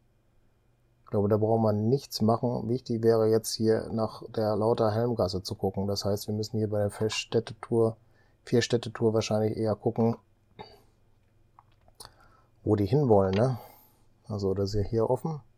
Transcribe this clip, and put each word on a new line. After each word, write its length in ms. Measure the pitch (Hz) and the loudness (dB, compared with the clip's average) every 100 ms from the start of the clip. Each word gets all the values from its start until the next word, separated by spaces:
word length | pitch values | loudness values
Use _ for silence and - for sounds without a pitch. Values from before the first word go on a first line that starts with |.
| _ _ _ _ _ _ _ _ _ _ | _ _ _ _ _ _ _ _ _ _
Ich 80 | _ | _
glaube, 180 | 107 101 | 0 2
da 80 | 107 | 2
brauchen 240 | 107 113 | 2 2
wir 100 | 110 | 2
nichts 500 | 104 110 139 - - | 2 0 0 -2 -2
machen. 460 | 110 117 123 123 113 | 0 2 -2 -4 -4
Wichtig 360 | 123 - 117 | -4 -4 0
wäre 240 | 113 113 110 | 4 4 4
jetzt 260 | 110 - | 2 0
hier 340 | - 110 110 - | -2 2 2 0
nach 320 | 113 110 - - | -4 -4 -6 -10
der 260 | - 107 104 | -4 -2 0
Lauter 360 | 110 120 110 | 2 2 2
Helmgasse 520 | 110 120 113 92 95 | 2 0 0 -2 -2
zu 120 | - 104 | -8 -4
gucken. 320 | 98 98 101 | -4 -2 -4
Das 160 | 101 | -2
heißt, 240 | 101 101 - | -2 -4 -4
wir 60 | |
müssen 240 | 107 104 110 | -6 -4 -2
hier 120 | 107 | -2
bei 100 | 104 | 0
der 100 | 104 | -2
Vier-Städte-Tour, 1040 | - 110 - - 117 - - - 117 113 - _ _ _ _ | -2 -4 -4 -2 -2 -2 -8 -2 2 2 0 _ _ _ _
Vier-Städte-Tour 680 | - 120 - 117 117 - 113 | 0 0 2 0 -4 -2 0
wahrscheinlich 420 | 110 - 107 107 - | 2 0 0 0 0
eher 200 | 110 104 | -2 -2
gucken, 420 | 117 113 113 113 _ _ _ - - - _ _ _ _ _ _ _ _ _ _ _ - - _ - _ _ _ | -2 0 0 0 _ _ _ -20 -20 -20 _ _ _ _ _ _ _ _ _ _ _ -20 -20 _ -20 _ _ _
wo 120 | 104 104 | 0 2
die 120 | 98 | 2
hinwollen, 480 | 143 135 101 95 95 | 2 4 4 4 2
ne? 240 | 127 117 - - _ _ _ _ - | 0 -2 -8 -20 _ _ _ _ -10
Also, 280 | 104 98 95 | -4 -2 -2
das 180 | 98 | -2
ist 20 | 104 | -2
ja 60 | |
hier 280 | 101 113 113 | -2 0 0
offen. 320 | 127 160 151 - | -2 -4 -8 -12